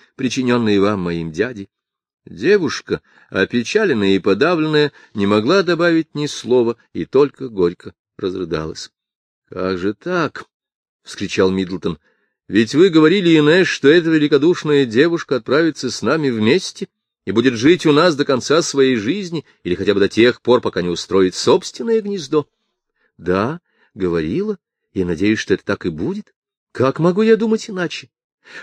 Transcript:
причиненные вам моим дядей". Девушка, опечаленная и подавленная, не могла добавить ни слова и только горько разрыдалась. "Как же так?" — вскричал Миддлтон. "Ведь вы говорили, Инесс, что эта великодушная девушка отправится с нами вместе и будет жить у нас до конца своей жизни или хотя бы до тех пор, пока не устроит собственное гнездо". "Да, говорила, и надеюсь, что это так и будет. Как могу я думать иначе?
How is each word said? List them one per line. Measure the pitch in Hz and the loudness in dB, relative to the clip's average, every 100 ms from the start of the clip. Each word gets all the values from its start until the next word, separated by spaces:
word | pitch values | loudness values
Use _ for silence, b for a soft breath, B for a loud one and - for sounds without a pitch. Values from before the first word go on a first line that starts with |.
| b b | b b
причиненные | 131 131 127 120 113 101 | -6 -2 0 0 2 2
вам | 98 104 | 2 0
моим | 87 85 82 | -4 -6 -6
дядей". | 78 120 113 98 _ _ _ _ _ | -6 -6 -8 -18 _ _ _ _ _
Девушка, | - 87 131 208 151 - - 85 _ b b | -20 -6 0 2 0 -4 -6 -8 _ b b
опечаленная | 95 95 120 113 208 214 117 98 | -2 0 -2 -2 0 0 2 2
и | 98 | 2
подавленная, | 101 98 151 175 156 151 147 - b | 2 2 2 0 0 0 0 -4 b
не | 110 101 | -4 0
могла | 104 110 196 | 2 2 2
добавить | 175 165 175 165 156 | 0 0 2 0 -2
ни | 147 147 | -6 -8
слова | - 110 123 117 117 _ | -8 0 2 2 -2 _
и | - | -10
только | 82 127 143 - 135 | -2 2 2 -2 -10
горько | 104 87 87 - - _ - | -2 -2 -2 -12 -20 _ -10
разрыдалась. | 95 95 85 82 78 - - _ _ _ _ _ _ | -8 -6 -6 -6 -6 -10 -16 _ _ _ _ _ _
"Как | 92 92 92 | -8 -6 -4
же | 95 | -4
так?" — | 104 175 180 147 - - _ _ _ _ _ | -6 -6 -4 -4 -8 -20 _ _ _ _ _
вскричал | - - 98 - 95 | -20 -12 -6 0 0
Миддлтон. | 95 92 92 90 80 _ _ _ _ - | 0 -4 -6 -6 -8 _ _ _ _ -4
"Ведь | 92 113 139 | 0 2 4
вы | 190 | 4
говорили, | 160 156 202 175 160 | 6 4 4 4 4
Инесс, | 147 175 175 | 4 4 2
что | - 135 | 2 4
эта | 170 165 | 4 4
великодушная | 156 147 147 151 175 156 143 | 2 2 2 2 0 0 0
девушка | 131 110 170 165 - 131 | 2 2 2 0 -4 -6
отправится | - 139 165 147 127 | 0 0 0 -2 -8
с | - | -4
нами | 107 160 143 | -2 0 0
вместе | 113 107 175 - - 196 _ _ _ | 0 2 2 0 -10 -14 _ _ _
и | - | -4
будет | 101 127 | 0 0
жить | 117 135 175 165 | 2 2 4 4
у | |
нас | 147 180 | 4 4
до | 139 | 2
конца | 143 131 - 151 | 0 -2 0 0
своей | 165 139 131 123 | 0 2 2 2
жизни | 104 196 185 165 - _ | -2 -4 -6 -10 -12 _
или | 92 | -6
хотя | 90 95 | -2 0
бы | 98 | 2
до | 98 | 2
тех | - 120 - | 4 4 4
пор, | - 123 | 2 2
пока | 104 92 | 2 -4
не | 87 | -4
устроит | 85 - 95 92 | -4 -2 2 2
собственное | - - 180 - - 233 226 | 0 2 2 0 -8 -2 -2
гнездо". | 202 202 135 151 139 _ _ _ _ _ _ _ | -2 -8 -4 -4 -4 _ _ _ _ _ _ _
"Да, | 82 92 113 170 _ _ _ | -2 -2 -2 -6 _ _ _
говорила, | 110 90 85 78 131 214 202 _ _ _ | -6 -4 -2 -2 -4 -6 -8 _ _ _
и | 101 | -6
надеюсь, | 90 80 101 110 | -4 -2 0 0
что | - | 0
это | 95 | -2
так | - 98 92 | -2 -6 -6
и | |
будет. | 78 113 202 - _ _ _ _ | -6 -6 -8 -12 _ _ _ _
Как | - 131 135 | -4 -2 0
могу | 170 180 | 0 2
я | 220 220 | 2 2
думать | 220 220 - | 2 -4 -4
иначе? | 185 165 - - _ _ _ - B | -8 -8 -8 -16 _ _ _ -20 B